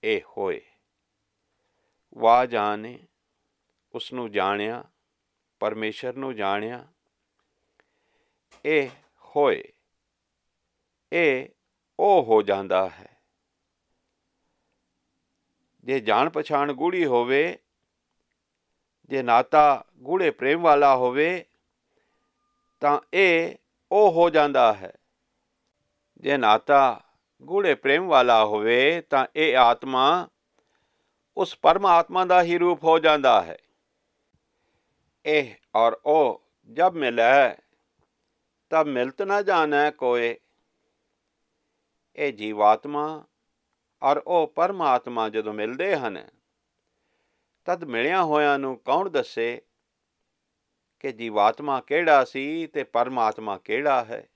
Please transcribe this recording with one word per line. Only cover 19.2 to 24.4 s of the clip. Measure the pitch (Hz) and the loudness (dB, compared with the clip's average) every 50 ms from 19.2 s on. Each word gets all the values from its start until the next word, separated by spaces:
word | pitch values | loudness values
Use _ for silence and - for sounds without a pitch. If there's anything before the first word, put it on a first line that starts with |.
| 127 | 0
ਨਾਤਾ | 120 117 117 127 - - 156 151 147 139 120 - _ _ | 2 2 2 2 4 4 4 4 4 4 0 -4 _ _
ਗੂੜੇ | _ 127 131 165 190 185 156 | _ -10 -6 -4 -2 -2 -2
ਪ੍ਰੇਮ | - _ 123 135 147 165 | -4 _ -2 -2 -2 2
ਵਾਲਾ | 170 165 147 143 143 143 135 | 4 4 4 6 6 4 4
ਹੋਵੇ, | 127 127 123 123 135 151 165 180 180 - _ _ _ _ _ _ _ _ _ _ _ _ _ _ _ _ _ _ _ _ _ _ _ _ _ _ _ | 4 2 -2 0 0 -2 -2 -2 -6 -10 _ _ _ _ _ _ _ _ _ _ _ _ _ _ _ _ _ _ _ _ _ _ _ _ _ _ _
ਤਾਂ | - 147 147 139 _ _ - | -2 -2 -2 -2 _ _ -2
ਇਹ | 180 196 185 170 165 165 170 - - _ _ _ _ _ _ - | 0 2 2 2 0 -2 -4 -8 -14 _ _ _ _ _ _ 2
ਉਹ | 202 214 202 170 | 4 4 4 4
ਹੋ | 165 170 175 | 4 2 4
ਜਾਂਦਾ | 151 156 | 4 4